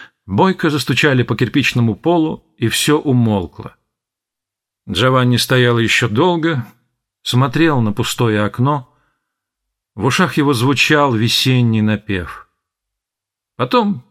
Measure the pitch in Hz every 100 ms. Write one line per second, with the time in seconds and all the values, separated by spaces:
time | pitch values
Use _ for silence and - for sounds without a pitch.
0 | - _ - 101 185 185 165 147 - 127
1 | 151 131 120 113 120 143 123 123 117 98
2 | 165 170 156 - _ _ 113 - - 151
3 | 151 127 113 104 82 - - - _ _
4 | _ _ _ _ _ _ _ _ - 90
5 | 131 131 123 120 - 127 120 120 110 -
6 | 117 107 180 170 165 143 - _ _ _
7 | _ _ - 123 135 139 165 135 107 101
8 | - - 117 104 101 - 135 147 131 _
9 | _ _ _ _ _ _ _ _ _ -
10 | 131 131 165 156 143 120 127 135 - 151
11 | 143 110 117 - 131 127 120 110 107 104
12 | - 95 85 - - _ _ _ _ _
13 | _ _ _ _ _ - 120 123 202 135
14 | -